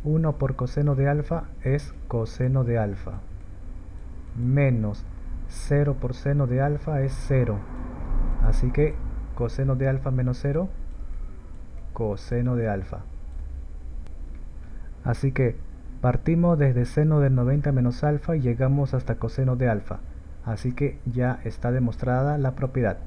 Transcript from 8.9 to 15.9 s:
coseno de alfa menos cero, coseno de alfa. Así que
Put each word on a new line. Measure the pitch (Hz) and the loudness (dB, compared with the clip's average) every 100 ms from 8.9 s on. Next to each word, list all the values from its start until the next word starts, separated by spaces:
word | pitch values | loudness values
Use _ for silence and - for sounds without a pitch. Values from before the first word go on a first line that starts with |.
| - - - - | 2 -4 -6 -6
coseno | - 120 - 135 | -4 -2 0 2
de | 127 135 | 2 2
alfa | 135 131 | 0 0
menos | 127 127 123 | 0 0 0
cero, | 143 147 190 - - - - - - - - - - - - | 0 0 -2 -4 -6 -6 -6 -6 -6 -8 -12 -12 -10 -10 -8
coseno | - 110 98 - 120 123 123 | -4 -2 -2 -2 0 2 2
de | 113 | 0
alfa. | 98 92 90 - - - - - - - - - - - - - - - - - - - - | -2 -4 -8 -8 -10 -8 -8 -8 -8 -8 -10 -8 -8 -8 -10 -10 -10 -10 -10 -10 -10 -10 -6
Así | 120 113 135 | -2 0 0
que | 131 123 - - - - | 2 0 0 -10 -10 -12